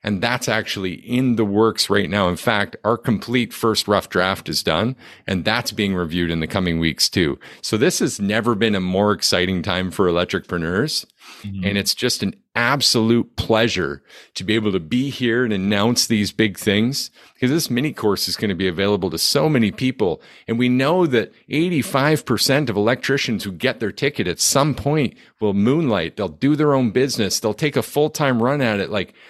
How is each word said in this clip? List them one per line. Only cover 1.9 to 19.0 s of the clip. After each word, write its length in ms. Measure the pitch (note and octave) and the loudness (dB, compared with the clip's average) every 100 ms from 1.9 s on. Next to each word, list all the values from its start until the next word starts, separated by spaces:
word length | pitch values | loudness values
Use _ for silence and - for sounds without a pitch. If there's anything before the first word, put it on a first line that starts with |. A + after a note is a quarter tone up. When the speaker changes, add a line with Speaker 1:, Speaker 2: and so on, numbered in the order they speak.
| G2+ F2+ | 0 2
Speaker 1:
now. 180 | G2+ F#2 | 2 2
In 80 | F2 | 0
fact, 400 | - G#2+ G2+ - | 0 0 0 -2
our 140 | G#2+ A#2 | -2 0
complete 560 | - G2+ G#2 B2 A#2 | 0 -2 0 -2 -2
first 340 | - A#2 G#2 - | -2 0 0 2
rough 220 | G2+ - | 2 2
draft 380 | F#2 F#2 F#2+ - | 0 0 0 -4
is 140 | D#2 | -4
done, 340 | - D#2+ A2 C3+ - - - | 0 0 0 -4 -12 -16 -6
and 180 | F#2+ | -4
that's 280 | E2+ A2+ A#2+ | 0 -2 -2
being 220 | - G2+ | -2 -2
reviewed 360 | F#2 E2+ F2 F2 | 0 -2 -2 0
in 100 | E2 | -2
the 60 | D#2+ | -2
coming 320 | G2+ F#2 E2 | -2 0 0
weeks 300 | E2 D2 - | 0 0 -2
too. 300 | - D#2+ C2+ - - | 2 0 0 -10 -12
So 160 | - G#2+ | -4 0
this 220 | D3+ - | 2 2
has 200 | D#3+ - | -2 -2
never 340 | G2 G#2+ A2+ | -2 0 0
been 200 | G#2+ A2+ | 2 2
a 60 | G2+ | 0
more 320 | F#2 F#2 G#2 | 0 2 2
exciting 500 | G2+ - F#2 F2+ F#2 | 2 0 2 2 0
time 280 | E2+ F2+ F#2 | 0 -2 -2
for 160 | - F#2 | 0 2
electricpreneurs. 1000 | E2+ F2+ F#2 - F2 E2 F#2 D3+ - - _ - - | 2 0 -2 -4 -4 -2 -2 -2 -4 -8 _ -20 -16
Speaker 2:
Mm-hmm. 220 | G#2 G2 | -12 -4
Speaker 1:
And 140 | F#2+ G2+ | -2 -2
it's 160 | G2 | -2
just 280 | - B2 - | -2 -2 -2
an 120 | G2 - _ | -4 -6 _
absolute 800 | - A#2+ C#3 - A#2+ A2+ A#2+ - - | -2 2 2 2 2 4 2 0 -4
pleasure 640 | - A2 A#2 F#2 D2 C#2+ _ - - | 0 2 2 0 -4 -6 _ -20 -16
to 100 | - | -10
be 100 | F#2+ | -2
able 180 | A2 G#2+ | 0 0
to 60 | F#2 | -2
be 300 | D#2 B2 C#3 | -2 -2 -2
here 340 | - B2 A#2 | -2 0 0
and 120 | B2 | 0
announce 520 | G2+ F#2+ G#2 G#2+ A#2+ - | 0 0 0 2 0 0
these 260 | A2+ G2+ | 0 0
big 260 | - A2 F#2 | 0 -2 0
things, 520 | - G2+ A#2 C#3 - _ - | 0 2 2 -2 -8 _ -20
because 180 | - B2+ | -4 0
this 200 | D#3 - | 0 0
mini 240 | A#2+ D3+ | -2 -4
course 340 | - G#2+ G2 - | -2 -2 -2 -4
is 80 | - | -4
gonna 180 | G#2+ | -2
be 140 | F2 F#2 | -2 -2
available 400 | E2+ G2 G#2 | 0 0 0